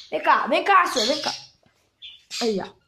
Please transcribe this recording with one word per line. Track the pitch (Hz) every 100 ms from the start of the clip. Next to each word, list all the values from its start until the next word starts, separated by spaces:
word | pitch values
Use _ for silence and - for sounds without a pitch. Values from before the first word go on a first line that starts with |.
| -
Vem | -
cá, | - 233 214
vem | 330
cá, | 392 381 269
senhor, | - 220
vem | 302
cá. | - - - _ _ _ _ _ - - - -
Aí, | 233 196
ó. | - -